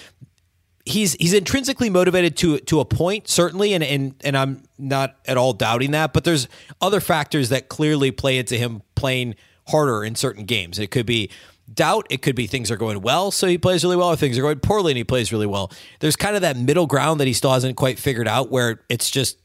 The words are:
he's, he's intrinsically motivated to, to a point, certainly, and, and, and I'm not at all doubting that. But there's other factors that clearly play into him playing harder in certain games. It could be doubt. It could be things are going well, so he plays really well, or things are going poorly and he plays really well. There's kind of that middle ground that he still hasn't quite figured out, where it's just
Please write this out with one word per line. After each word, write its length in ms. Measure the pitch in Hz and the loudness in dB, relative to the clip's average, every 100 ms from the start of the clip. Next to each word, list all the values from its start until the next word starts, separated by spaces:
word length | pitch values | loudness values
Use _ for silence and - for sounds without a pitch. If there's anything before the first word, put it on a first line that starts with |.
| - _ - _ _ _ _ _ - | -20 _ -20 _ _ _ _ _ -4
he's, 260 | 208 202 | 0 0
he's 200 | - 170 | 0 2
intrinsically 560 | 202 165 277 262 262 240 | 2 2 0 -2 -2 2
motivated 460 | 180 180 180 175 139 | 4 4 4 2 2
to, 200 | 180 147 | 0 0
to 200 | - 156 | 0 0
a 40 | |
point, 440 | 127 131 170 208 - | 2 0 0 -2 -2
certainly, 460 | - 175 180 208 | 0 2 2 0
and, 100 | 185 | 0
and, 300 | 143 139 135 135 | 0 -2 -2 -6
and 120 | 139 139 | -2 0
I'm 260 | 135 131 - - | 0 -4 -12 -12
not 380 | 135 135 135 - - | -4 -2 -2 -6 -4
at 100 | 127 | 0
all 160 | 127 | 2
doubting 400 | 104 110 120 135 | 2 0 0 0
that. 200 | 151 156 | 0 0
But 120 | 160 | 0
there's 240 | 170 160 123 - - - | 2 0 -2 -10 -20 -4
other 180 | 185 202 | 0 0
factors 520 | - 165 143 156 120 | 2 0 0 -2 0
that 180 | 131 - | -2 -4
clearly 420 | - 151 151 135 | -2 0 2 0
play 280 | 131 139 131 | 0 0 0
into 180 | 117 113 | 0 -2
him 260 | 120 110 - | -4 -6 -12
playing 420 | - 135 127 123 104 _ _ - | -6 -2 -2 -2 -8 _ _ -2
harder 340 | 156 147 107 | 2 2 0
in 120 | 107 | -4
certain 300 | 113 131 101 | -4 -4 -4
games. 340 | 101 113 85 92 | -2 -2 -2 -6
It 120 | 104 | -4
could 160 | 127 117 | -2 0
be 240 | 117 98 - - _ - | 0 -2 -8 -20 _ -8
doubt. 340 | 110 160 214 - | 0 2 0 -2
It 120 | 139 | -4
could 120 | - | -2
be 120 | 123 107 | -2 -4
things 240 | 135 107 | -4 -4
are 60 | 107 | -4
going 240 | 113 104 | -4 -2
well, 300 | 104 151 196 | 0 0 0
so 160 | - 190 | 0 0
he 120 | 175 | 2
plays 260 | 185 180 | 2 2
really 120 | 180 180 | 2 2
well, 120 | 175 | 2
or 80 | 160 | 2
things 220 | 147 120 | 0 0
are 40 | |
going 180 | 147 151 | -2 -2
poorly 320 | - 214 175 | 0 0 0
and 60 | 127 | 0
he 60 | |
plays 260 | 113 127 104 | 0 -2 0
really 160 | 113 104 | -2 -2
well. 240 | 98 92 - - - | -2 -4 -8 -20 -4
There's 160 | 156 - | -2 0
kind 200 | 208 208 | 0 0
of 60 | |
that 140 | 175 127 | 0 0
middle 300 | 123 156 160 | 2 2 2
ground 340 | 143 143 156 | 2 2 2
that 60 | 131 | 0
he 60 | |
still 200 | 117 139 | 2 2
hasn't 240 | 131 131 123 | 2 2 0
quite 220 | 131 120 | -2 -2
figured 300 | 143 120 110 | -2 -2 0
out, 220 | 117 139 | 0 0
where 320 | 131 120 110 - | 0 0 -2 -4
it's 220 | 120 - | -4 -2
just 280 | 139 123 - | -2 -2 -6